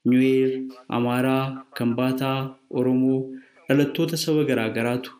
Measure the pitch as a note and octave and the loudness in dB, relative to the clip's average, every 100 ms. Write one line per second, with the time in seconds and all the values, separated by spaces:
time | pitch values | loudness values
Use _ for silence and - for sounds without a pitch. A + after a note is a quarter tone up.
0 | A#2+ B2+ C3 C3 C3 C3 C3 - - A#2+ | 4 4 4 4 2 0 -8 -14 -6 -2
1 | A#2+ B2 B2+ C3 C3+ C3 - - A#2+ A#2 | 0 0 2 0 -2 -6 -12 -4 -2 0
2 | B2+ C3 C3+ C3+ C3+ - _ C3+ B2+ B2+ | 0 0 -2 -2 -4 -10 _ -2 0 2
3 | C3 C3 C3 - - _ _ C#3 C#3+ - | 2 0 -2 -12 -18 _ _ 2 2 0
4 | D#3+ D#3+ - D#3 C#3+ A#2+ A2 G#2+ A#2 B2 | -2 -2 0 0 2 0 -2 -2 -2 -2
5 | - - | -6 -18